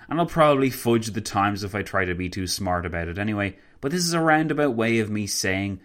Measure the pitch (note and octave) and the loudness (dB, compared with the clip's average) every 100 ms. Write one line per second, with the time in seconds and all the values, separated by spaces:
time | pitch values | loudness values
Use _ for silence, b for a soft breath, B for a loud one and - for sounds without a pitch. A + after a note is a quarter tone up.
0 | B D#3 E3 E3 D3+ C#3 C3+ B2+ A#2+ A#2 | B -2 0 4 4 6 2 0 2 2
1 | A2 G2+ A2 G#2 G2+ G2+ G2 G#2 G2 G2 | 2 -6 -2 0 0 0 -4 -4 -2 -2
2 | F2+ F2 F2+ G2 F2+ - F#2+ F2 F2 E2+ | -2 -2 -4 -4 -4 -4 -2 -2 -2 -4
3 | E2+ E2+ G#2+ G#2 G2 - B B C#3+ F3+ | -4 -4 -2 -2 -2 -6 B B -4 -2
4 | E3+ E3 D#3+ D#3 D#3 D3 D3 A2+ A2+ A2+ | 0 0 4 4 2 2 0 2 2 2
5 | G#2+ G#2+ G2+ - G2 F#2+ G2 F#2+ | 0 -4 -4 -2 0 0 -2 -6